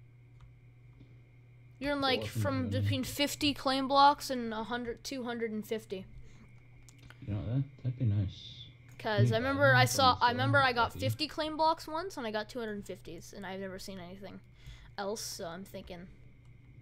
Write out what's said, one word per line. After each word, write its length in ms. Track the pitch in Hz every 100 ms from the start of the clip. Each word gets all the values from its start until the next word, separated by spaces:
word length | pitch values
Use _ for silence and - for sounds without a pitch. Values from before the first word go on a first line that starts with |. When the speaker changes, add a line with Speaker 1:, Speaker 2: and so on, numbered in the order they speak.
| - - - - - - - - - - - - - - - - - -
Speaker 1:
You're 140 | 277
in, 40 | 285
Speaker 2:
It 40 |
Speaker 1:
like, 180 | 269 254
Speaker 2:
wasn't 220 | - -
Speaker 1:
from 200 | 294 262 240
Speaker 2:
voting. 160 | 254
Speaker 1:
between 220 | - 269
fifty 500 | 247 - 285 - 294 -
claim 320 | 269 269 262
blocks 420 | 277 285 285 -
and 240 | 247 233
a 100 | 214
hundred, 400 | 220 240 233 -
two 200 | - 269
hundred 280 | 233 233 226
and 140 | 214 202
fifty. 400 | 220 - 190 190 - - - - - - - - - - - -
Speaker 2:
You 60 |
know, 80 | 101 85
that, 160 | 131 135 -
that'd 140 | 123 -
be 80 | 117
nice. 540 | 104 90 - - - - - - -
Speaker 1:
'Cause 240 | 226 208 208
Speaker 2:
Maybe 40 | 220
Speaker 1:
I 20 |
remember 360 | 262 277 277 254
I 100 | 254
Speaker 2:
from 60 | -
Speaker 1:
saw, 160 | 262
I 0 |
Speaker 2:
someone 180 | 247 240 247
Speaker 1:
remember 260 | 269 277
I 100 | 269
got 180 | 240 226
Speaker 2:
happy. 60 | -
Speaker 1:
fifty 260 | 262 - 302
claim 300 | - 311 311
blocks 300 | 320 320 -
once, 280 | 311 381 311
and 80 | 233
I 60 |
got 160 | 214 214
two 100 | 254
hundred 260 | 220 208 196
fifties, 480 | 185 - 175 - -
and 100 | 190
I've 140 | 190
never 180 | 196 185
seen 200 | - 190
anything 400 | 175 196 190 190 - - - - - -
else, 220 | 196 220
so 240 | - - 175
I'm 200 | 170 196
thinking, 420 | 196 185 175 185 - - - - - - -